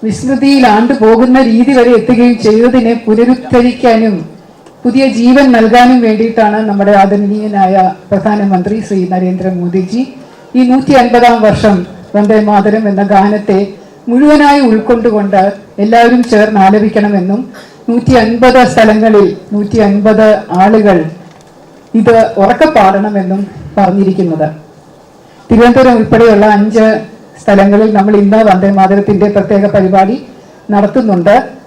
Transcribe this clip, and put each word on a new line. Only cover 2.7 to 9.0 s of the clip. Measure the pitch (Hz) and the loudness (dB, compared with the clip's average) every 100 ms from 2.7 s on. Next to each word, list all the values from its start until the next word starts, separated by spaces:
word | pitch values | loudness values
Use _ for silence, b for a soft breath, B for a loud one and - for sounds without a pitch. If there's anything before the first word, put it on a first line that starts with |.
| 247 226 233 - | 0 0 -4 -2
പുനരുദ്ധരിക്കാനും | 214 240 254 - 247 247 240 247 226 220 185 160 - - - - - | 0 0 -2 0 0 0 0 0 0 0 -4 -8 -20 -20 -20 -20 -8
പുതിയ | 247 247 269 214 | -4 0 -2 0
ജീവൻ | 240 254 269 240 | 2 2 2 2
നൽകാനും | 220 240 247 254 233 | 2 4 4 2 0
വേണ്ടിയിട്ടാണ് | 214 226 226 214 208 220 | 0 -2 0 0 0 -4
നമ്മുടെ | 202 202 202 | -2 0 2
ആദരണീയനായ | 196 202 202 214 214 202 190 190 185 185 - | 2 0 -2 -4 -6 -2 0 0 -2 -4 -6
പ്രധാനമന്ത്രി | 202 220 208 202 185 180 220 - | -4 -2 -2 -2 -2 -4 -6 -6
ശ്രീ | 196 | -4